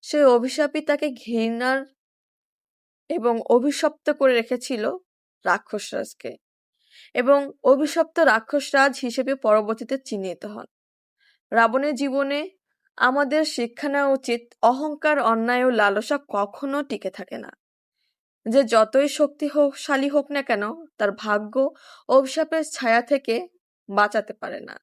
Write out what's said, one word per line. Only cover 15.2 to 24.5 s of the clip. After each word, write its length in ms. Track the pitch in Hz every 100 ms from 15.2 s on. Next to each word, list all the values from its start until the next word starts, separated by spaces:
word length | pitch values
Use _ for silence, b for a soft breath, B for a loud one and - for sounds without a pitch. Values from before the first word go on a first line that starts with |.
| 233 226 226 247 254
ও 40 |
লালসা 480 | 233 208 202 226 285 285
কখনো 500 | 202 247 302 277 277
টিকে 280 | 285 208 190
থাকে 260 | 185 196 -
না। 140 | - - _ _ _ _ _ _ _ _ -
যে 160 | 240
যতই 440 | 247 226 220 262 285
শক্তিশালী 1000 | - 294 285 294 285 285 277 - 277 277
হোক 160 | 285 277
না 100 | 285
কেন, 220 | 269 220 208 233 302 _
তার 140 | 208
ভাগ্য 440 | 202 214 208 208 240 277 B B B B
অভিশাপের 540 | 262 262 311 311 320 311
ছায়া 300 | - 247 226
থেকে 340 | 240 277 269 226 262 _ _ _ -
বাঁচাতে 440 | 196 208 214 208
পারে 260 | - -